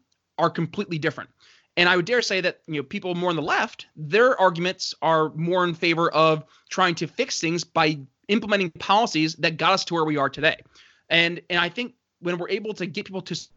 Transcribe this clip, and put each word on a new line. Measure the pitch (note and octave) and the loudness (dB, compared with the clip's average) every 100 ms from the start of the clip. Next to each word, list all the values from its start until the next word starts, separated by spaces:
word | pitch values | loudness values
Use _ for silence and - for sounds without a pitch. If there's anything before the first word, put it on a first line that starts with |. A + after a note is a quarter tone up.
| _ _ _ - | _ _ _ -2
are | E3 | 0
completely | E3+ D#3+ G3 G3+ E3 | 0 -4 -6 -6 -4
different. | D3+ C3+ F#2+ _ _ _ _ - | -4 -6 -12 _ _ _ _ 2
And | F3 | 4
I | F3+ | 4
would | E3+ | 2
dare | A#3+ | 0
say | A3+ F#3+ | 0 0
that, | F3 - - | -2 -4 -6
you | D3+ | -8
know, | |
people | A#2+ G#3 F3+ F3 | -6 -8 -6 -2
more | F3+ | -2
on | E3 | -2
the | |
left, | D3 F#4+ A3+ - - - | 0 -2 -2 -8 -20 -14
their | D3+ G3 B3 - | -2 4 4 6
arguments | F#3 E3 F3+ F#3 - - | 4 4 -2 -4 -8 -2
are | D#3+ D#3+ D#3 | 2 2 2
more | D3 E3 F#3 | -2 0 2
in | F3+ | 0
favor | E3 F3 E3 E3+ | 0 0 2 2
of | D3+ D#3+ D#3 - _ _ | 4 4 4 -2 _ _
trying | - F#3 E3 | 0 0 0
to | D#3+ | -4
fix | - C4 - | -4 -4 -2
things | E3 E3+ | -2 -4
by | - E3 D#3 D3+ C3+ _ - | -2 0 0 0 -8 _ -2
implementing | G#3 G#3 G#3 F3+ | -2 0 0 -2
policies | - - G3+ A#3 D#3 D#3 D#3+ | -4 0 2 2 0 -2 0
that | E3 D#3+ | -2 0
got | E3 | 2
us | F#3+ - | 0 0
to | |
where | E3+ | -2
we | D#3 D3 | 0 0
are | C#3 | -2
today. | C#3+ D3+ - - - - _ - | 0 -2 -2 -8 -20 -20 _ -2
And, | E3 E3+ E3+ - | 2 2 -2 -4
and | F3 | -2
I | E3+ | -2
think | E3+ B3 - _ _ | -4 -10 -12 _ _
when | E3+ F3+ | -6 -4
we're | F3 | -4
able | G3 G#3+ | -6 -6
to | G#3 F3 | -8 -8
get | C#3+ - | -8 -8
people | F#3 | -10
to | - | -8
s-, | E3+ - | -10 -10